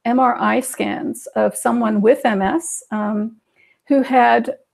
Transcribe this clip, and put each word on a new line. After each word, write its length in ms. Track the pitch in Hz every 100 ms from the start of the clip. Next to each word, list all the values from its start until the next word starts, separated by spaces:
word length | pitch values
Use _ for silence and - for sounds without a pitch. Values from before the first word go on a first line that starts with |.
M 140 | 233 247
R 180 | 254 -
I 220 | 214 220
scans 680 | 254 - 208 - - 226 -
of 280 | - 214 -
someone 440 | 240 233 226 214
with 260 | 214 285 247
M 160 | 202
S, 400 | 190 320 - - -
um, 460 | 214 208 214 214 226 _ _ _ _ _
who 160 | 277
had, 560 | 262 254 240 233 233 - _